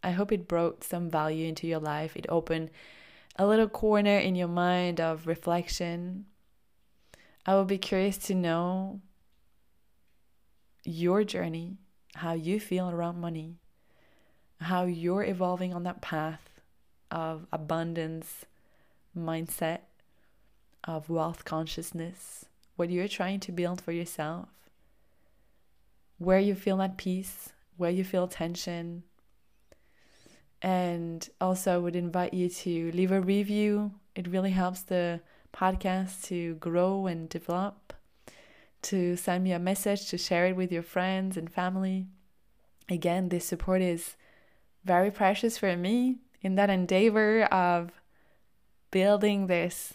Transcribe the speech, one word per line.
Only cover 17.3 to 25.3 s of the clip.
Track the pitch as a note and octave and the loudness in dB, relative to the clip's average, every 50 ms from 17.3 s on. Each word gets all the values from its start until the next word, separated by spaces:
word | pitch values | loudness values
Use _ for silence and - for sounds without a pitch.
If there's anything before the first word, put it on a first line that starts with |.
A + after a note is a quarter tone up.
| D#3+ D#3 E3+ - | -6 -8 -8 -6
abundance | - E3 D#3 D3+ E3 E3 E3 E3+ E3 E3 D#3+ D#3+ E3 D#3+ D#3+ - - - - - _ _ _ _ _ _ _ _ _ _ _ _ _ | -6 -6 -4 -2 -2 -2 -2 -2 -4 -4 -4 -4 -6 -8 -10 -12 -16 -18 -18 -20 _ _ _ _ _ _ _ _ _ _ _ _ _
mindset, | F3 E3 D#3+ E3 D#3+ E3 E3 - - E3+ D#3+ E3 - - _ _ _ _ _ _ _ _ _ _ _ _ _ _ _ _ _ _ _ - | -6 -4 -4 -4 -4 -4 -6 -6 -4 -2 -2 -2 -4 -8 _ _ _ _ _ _ _ _ _ _ _ _ _ _ _ _ _ _ _ -10
of | - E3 D#3 D3+ D#3 | -8 -6 -8 -4 -2
wealth | E3 E3 D#3 E3 E3+ - - | -2 -2 0 -2 -4 -8 -8
consciousness, | - D#3+ D#3+ D#3+ D#3+ - - E3 - - E3+ D#3+ E3+ F#3 - - - - - - _ _ _ _ _ _ | -6 -4 -4 -4 -4 -6 -10 -10 -10 -8 -8 -8 -8 -10 -14 -16 -18 -18 -18 -20 _ _ _ _ _ _
what | - F3 F3 | -4 -2 -2
you're | F3+ F3 F#3 | 0 -2 -2
trying | G3+ - - F#3 F#3 G3 G3 | -4 -4 -4 -4 -2 -2 -4
to | F#3+ - | -6 -6
build | F3+ E3+ F3 F3 F3+ F3+ | -4 -4 -2 -2 -4 -4
for | - - E3+ | -6 -6 -6
yourself, | E3+ F3 E3+ - - D3+ D3+ E3 F3 F#3 - - - _ _ _ _ _ _ _ _ _ _ _ _ _ _ | -6 -6 -6 -6 -6 -6 -6 -6 -8 -12 -14 -20 -20 _ _ _ _ _ _ _ _ _ _ _ _ _ _